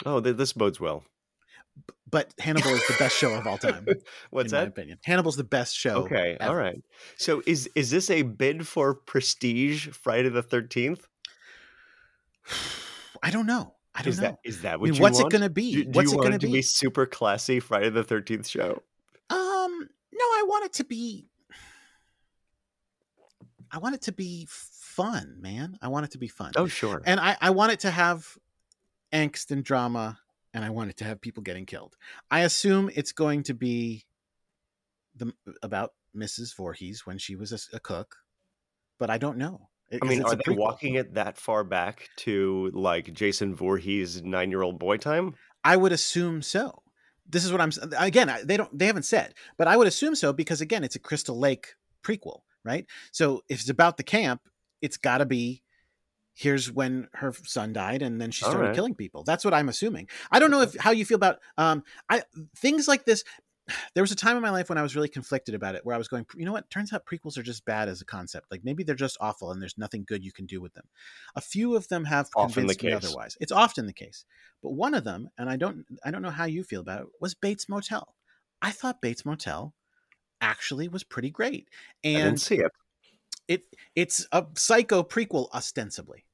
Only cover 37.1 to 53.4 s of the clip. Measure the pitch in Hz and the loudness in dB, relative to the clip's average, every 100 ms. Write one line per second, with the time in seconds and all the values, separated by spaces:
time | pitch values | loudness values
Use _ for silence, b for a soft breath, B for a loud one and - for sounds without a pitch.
37.1 | 95 - 95 104 113 - - - 90 107 | -12 -12 -12 -10 -10 -12 -14 -10 -10 -10
38.1 | - _ _ _ _ _ _ _ _ 117 | -16 _ _ _ _ _ _ _ _ -2
39.1 | 113 139 123 147 190 _ _ _ 123 131 | -2 -2 -4 -8 -10 _ _ _ -4 0
40.1 | 127 123 113 - 101 107 117 143 131 127 | 2 2 0 0 0 0 0 -2 -2 -2
41.1 | 107 104 - - 107 98 92 90 - - | -2 -4 -4 -2 0 0 0 -2 -6 -16
42.1 | - - 101 95 95 95 95 95 87 90 | -10 -2 0 2 0 -2 0 2 0 -2
43.1 | 82 104 98 101 85 92 95 90 101 90 | -2 -2 0 -2 -2 0 0 0 -2 -2
44.1 | 87 87 92 92 95 92 87 90 104 147 | -6 -4 -2 -2 0 -2 -2 0 0 0
45.1 | 156 185 139 b _ 165 185 185 170 - | -2 -2 -6 b _ 4 6 6 4 0
46.1 | 175 175 160 143 190 254 - _ _ _ | 0 -2 -2 -4 -4 -4 -8 _ _ _
47.1 | _ - 175 180 180 160 147 160 139 185 | _ -6 -2 0 2 0 0 -6 0 4
48.1 | 196 202 117 135 202 214 143 190 202 139 | 6 6 2 0 0 0 0 0 2 2
49.1 | 220 - B B - 165 220 214 - 294 | 0 0 B B 0 6 8 8 6 0
50.1 | 311 151 139 156 151 156 226 135 - - | 2 2 0 0 -2 -2 -2 -2 -6 -6
51.1 | 151 - 120 139 131 - - _ _ - | -4 -4 0 2 2 -4 -20 _ _ -4
52.1 | 214 - - _ _ 110 143 - B B | -4 -6 -16 _ _ -6 -6 -6 B B
53.1 | - 156 131 | 0 2 2